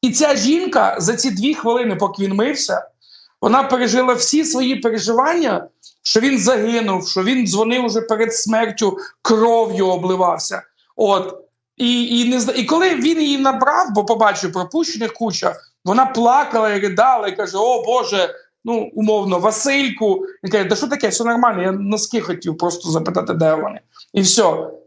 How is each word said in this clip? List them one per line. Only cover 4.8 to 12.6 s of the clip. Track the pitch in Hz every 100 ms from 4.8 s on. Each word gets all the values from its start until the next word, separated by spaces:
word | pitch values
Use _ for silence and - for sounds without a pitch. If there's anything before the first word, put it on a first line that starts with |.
| 226 220 190 233 277 349 294 180 - _ - _
що | - 220
він | 262 262
загинув, | 190 254 214 233 214 185 -
що | 190
він | 185 262 214
дзвонив | 190 220 247
уже | 240 214
перед | 226 220 226
смертю, | - - 220 220 202 202 190 - _
кров'ю | - 220 233 233 214 190 185
обливався. | 180 180 185 180 165 - - - _ _ -
От. | 208 196 185 - - _ _ _
І, | 240 247 240 240
і, | 240
не | 254
зна-, | 220
і | 254